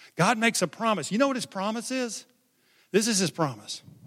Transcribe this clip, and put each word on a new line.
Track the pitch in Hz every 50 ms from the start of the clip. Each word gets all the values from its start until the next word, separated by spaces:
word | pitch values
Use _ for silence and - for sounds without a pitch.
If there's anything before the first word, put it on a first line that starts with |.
| - - _ -
God | 165 202 247 220
makes | 226 233 190 -
a | 185 156
promise. | - - 220 226 214 147 139 - 180
You | 220
know | 277 277
what | 262 233
his | -
promise | - - 190 190 214 220 233 220 -
is? | 254 262 247 233 196 - - _ _ _ _ _ _ _ _ _ _ _ _ _
This | - 202 220 233
is | 226 185
his | 190 147
promise. | - - 160 143 123 - - - - - - - - - -